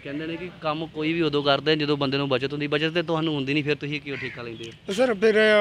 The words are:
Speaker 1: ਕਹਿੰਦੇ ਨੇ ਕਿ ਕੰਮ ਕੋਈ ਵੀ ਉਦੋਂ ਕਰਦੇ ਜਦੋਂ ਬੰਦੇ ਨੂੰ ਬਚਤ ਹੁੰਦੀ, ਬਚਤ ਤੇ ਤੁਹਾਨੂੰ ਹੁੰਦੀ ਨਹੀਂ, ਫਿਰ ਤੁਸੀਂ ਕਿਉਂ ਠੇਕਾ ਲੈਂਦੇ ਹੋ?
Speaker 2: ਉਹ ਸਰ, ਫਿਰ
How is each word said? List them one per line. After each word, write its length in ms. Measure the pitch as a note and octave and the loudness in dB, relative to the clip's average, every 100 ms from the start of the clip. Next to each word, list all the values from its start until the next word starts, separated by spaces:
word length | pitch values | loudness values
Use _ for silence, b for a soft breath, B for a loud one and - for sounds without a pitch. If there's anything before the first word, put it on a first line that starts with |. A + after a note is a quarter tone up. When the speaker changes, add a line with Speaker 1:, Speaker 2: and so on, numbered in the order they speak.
Speaker 1:
ਕਹਿੰਦੇ 240 | C#3 C#3+ D#3+ | -8 -8 -6
ਨੇ 80 | E3 | -8
ਕਿ 140 | F3+ E3+ | -10 -6
ਕੰਮ 260 | D#3 D3+ D#3+ | -4 -4 -6
ਕੋਈ 260 | D3+ D#3 | -4 -2
ਵੀ 80 | E3+ | 2
ਉਦੋਂ 220 | D#3 C#3+ | 2 2
ਕਰਦੇ 320 | C#3+ C#3 C#3+ D#3 | 2 2 4 2
ਜਦੋਂ 220 | D3 D3 | 2 2
ਬੰਦੇ 200 | C3+ C#3 | 2 0
ਨੂੰ 120 | C#3+ | 2
ਬਚਤ 220 | B2+ C3+ | 0 0
ਹੁੰਦੀ, 160 | D3 D3 | -4 0
ਬਚਤ 220 | D3 D#3+ | 0 0
ਤੇ 140 | E3+ | 0
ਤੁਹਾਨੂੰ 320 | E3 D#3+ D#3+ D3 | 0 0 0 -2
ਹੁੰਦੀ 180 | C3+ | 0
ਨਹੀਂ, 100 | D3 | 0
ਫਿਰ 120 | C#3+ C#3+ | 0 -2
ਤੁਸੀਂ 260 | C#3+ D3 | -4 -8
ਕਿਉਂ 160 | C#3+ C3+ | -8 -8
ਠੇਕਾ 240 | B2+ B2 | -8 -10
ਲੈਂਦੇ 220 | A#2+ A2+ | -12 -12
ਹੋ? 80 | A2+ - - | -14 -14 -6
Speaker 2:
ਉਹ 40 | |
ਸਰ, 200 | G3 B3+ | 0 0
ਫਿਰ 220 | G#3 A3 G#3 G#3+ G#3 | 2 4 6 6 6